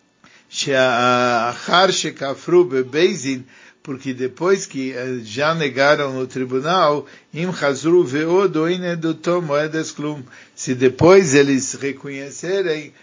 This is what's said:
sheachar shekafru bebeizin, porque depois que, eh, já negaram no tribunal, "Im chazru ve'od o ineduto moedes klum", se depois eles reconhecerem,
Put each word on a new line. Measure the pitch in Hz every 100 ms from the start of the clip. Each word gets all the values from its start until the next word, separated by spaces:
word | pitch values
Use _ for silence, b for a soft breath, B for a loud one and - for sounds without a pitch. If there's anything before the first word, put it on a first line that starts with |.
| _ _ _ b b
sheachar | - - 135 131 120 123 123 123 120 117 120 - 175 190
shekafru | 180 160 139 139 131 - 175
bebeizin, | 175 131 127 143 185 185 135 131 127 B B B
porque | - 131 135
depois | 120 127 - 170 196 -
que, | 135 131
eh, | 127 127 127
já | 110 107 151
negaram | 165 147 123 139 151 139
no | 131 131
tribunal, | 131 131 131 147 185 156 147 139 B B
"Im | 147 180
chazru | 175 147 127 147 180
ve'od | 151 139 160 180 202 156
o | 160
ineduto | 185 180 170 160 160 - 175
moedes | 165 143 156 156 151
klum", | - 147 151 123 B B
se | - -
depois | 123 127 120 160 190 175
eles | 139 143 135 -
reconhecerem, | 131 139 135 143 139 139 127 165 196 185 156 143 b